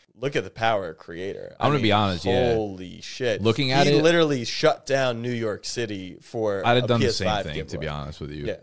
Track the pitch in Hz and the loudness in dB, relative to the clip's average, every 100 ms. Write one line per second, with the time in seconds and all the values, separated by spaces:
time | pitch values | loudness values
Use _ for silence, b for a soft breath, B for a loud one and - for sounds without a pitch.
0 | b 104 135 143 95 - 113 107 87 78 | b _ -4 -4 -6 -2 0 0 -2 -10
1 | - 85 95 - - - 131 147 110 104 | -14 -8 -8 -8 -12 -2 0 2 4 4
2 | 101 87 95 98 123 113 107 92 90 85 | 2 0 0 2 2 0 -2 -8 -12 -14
3 | - - 123 98 107 113 135 135 143 147 | -14 -4 -2 2 2 2 2 4 6 6
4 | 160 170 156 135 110 - 156 - - 135 | 6 6 4 0 -4 0 2 2 0 0
5 | 127 117 120 120 110 98 - 123 113 101 | 0 -2 -4 -2 -4 -4 -6 -6 -4 -6
6 | 92 85 - 117 107 98 120 123 120 117 | -10 -14 -10 -4 -2 0 2 4 4 2
7 | 123 - 104 104 92 78 76 92 78 73 | 2 2 0 0 -2 -6 -8 -8 -6 -6
8 | 71 - 71 76 104 95 | -8 -10 -12 -8 -8 -8